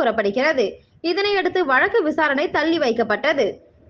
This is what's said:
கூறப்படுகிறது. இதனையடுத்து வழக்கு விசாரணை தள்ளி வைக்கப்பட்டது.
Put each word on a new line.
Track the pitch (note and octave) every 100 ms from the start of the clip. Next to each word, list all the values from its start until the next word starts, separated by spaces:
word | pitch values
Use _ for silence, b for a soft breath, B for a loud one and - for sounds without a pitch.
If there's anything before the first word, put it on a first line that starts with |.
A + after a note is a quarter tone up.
கூறப்படுகிறது. | B3+ A3 G3+ B3 D4 C#4 G3 b b b E4
இதனையடுத்து | F4+ G#4 G4 F4+ F#4 C#4+
வழக்கு | C4 F#4+ A#4 D#4
விசாரணை | D#4 D4+ C#4 F4+ D#4+
தள்ளி | D#4 E4
வைக்கப்பட்டது. | C4 A3+ A3 G#3 C#4+ C#4+ G3+ - - _